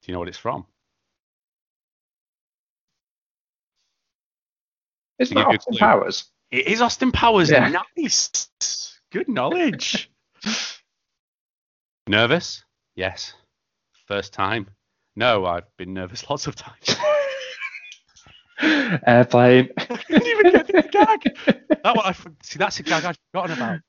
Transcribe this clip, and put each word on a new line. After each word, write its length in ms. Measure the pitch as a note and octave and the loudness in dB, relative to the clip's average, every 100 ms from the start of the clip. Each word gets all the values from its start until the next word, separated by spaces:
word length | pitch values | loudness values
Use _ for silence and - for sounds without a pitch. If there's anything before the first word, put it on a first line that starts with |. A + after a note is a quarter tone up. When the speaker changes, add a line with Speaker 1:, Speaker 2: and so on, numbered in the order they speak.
Speaker 1:
Do 80 | - | -10
you 40 | |
know 60 | F2+ | -10
what 100 | F2 | -10
it's 80 | F2 | -10
from? 280 | A2+ C3+ F2 _ _ _ _ _ _ _ _ _ _ _ _ _ _ _ _ _ _ _ _ _ _ _ _ _ _ _ _ _ _ _ _ _ _ _ _ _ _ _ _ _ _ _ _ _ | -10 -10 -12 _ _ _ _ _ _ _ _ _ _ _ _ _ _ _ _ _ _ _ _ _ _ _ _ _ _ _ _ _ _ _ _ _ _ _ _ _ _ _ _ _ _ _ _ _
Speaker 2:
Isn't 160 | B3 C4 | -2 0
Speaker 1:
To 80 | |
Speaker 2:
that 60 | C4 | 2
Speaker 1:
give 0 | |
you 40 | G#3+ | 0
a 20 | |
Speaker 2:
Austin 160 | - | -2
Speaker 1:
clue. 60 | A3+ | 2
Speaker 2:
Powers? 460 | G#3 - - F#2+ - _ _ | 4 4 0 -8 -12 _ _
Speaker 1:
It 160 | B2 - | -6 -2
is 140 | A3 | 0
Austin 300 | A#3+ - B3+ | 0 0 -2
Powers. 380 | - A#3+ G#3+ D#3+ | 2 4 4 6
Speaker 2:
Yeah. 300 | C#3+ B2 E3 - - | 4 4 -2 -6 -6
Speaker 1:
Nice. 500 | C#4+ - - - - _ - - - - _ | -4 -2 -2 -6 -10 _ -8 -8 -12 -20 _
Good 160 | G3 F4+ | -8 -4
knowledge. 840 | A#3 C3 F4 D#4+ D3+ - - - _ _ _ | -2 -2 0 -2 -2 -6 -6 -8 _ _ _
<laughs> 1600 | - A3 - - _ _ _ _ _ _ _ _ _ _ _ _ - | -8 -6 -8 -14 _ _ _ _ _ _ _ _ _ _ _ _ -2
Nervous? 560 | G#2 A#2 E3 - - _ _ _ - | 2 4 2 -2 -14 _ _ _ -8
Yes. 380 | F#2 - - - _ _ _ _ _ _ _ | -8 -6 -16 -18 _ _ _ _ _ _ _
First 240 | G2+ G2 | -8 -8
time? 380 | - G2 A2+ G2+ _ _ _ _ - | -6 -4 -4 -8 _ _ _ _ -2
No, 280 | A#2+ A2 F#2 | 0 2 0
I've 200 | E2+ - _ | -4 -8 _
been 180 | F2+ | -12
nervous 300 | F#2+ F#2 A2+ - | -10 -10 -12 -8
<laughs> 40 | |
lots 180 | C#3+ - | -8 -8
of 80 | - | -12
times. 400 | - - - - D#5 D5+ C#5 C5+ C5 C5 C5 - - - _ _ - - _ - D#4 D4+ B3+ E3+ - | -18 -12 -4 -2 0 0 -2 -8 -12 -14 -14 -14 -20 -20 _ _ -20 -20 _ -4 0 0 0 -2 4
Speaker 2:
Airplane. 640 | A#2+ B2 B2 B2 B2+ B2+ | 4 6 6 8 6 4
Speaker 1:
<laughs> 40 | - | -4
I 60 | |
couldn't 440 | - A#3+ - D#4+ A#4+ | -10 -10 0 2 2
even 240 | A4+ F#4+ | 4 6
get 160 | F4+ D#4+ | 6 4
to 60 | |
the 100 | F#4 - | 0 2
gag. 460 | G4+ G#4 A4 C4+ - - - _ D4+ | 4 4 4 0 -4 -2 -2 _ -2
That 120 | G3+ A#3 | 2 0
one, 100 | G3 | 0
I 40 | |
f-, 160 | F3+ F3 D#3 | -6 -12 -20
see, 160 | - D3+ | -18 -4
that's 220 | G3+ - | -4 -4
a 40 | |
gag 200 | D3 E3+ F3+ | -2 -2 -2
I'd 120 | E3+ _ | -8 _
forgotten 260 | F3+ F3+ - | -8 -6 -6
about. 220 | A#3 E3+ | -6 -6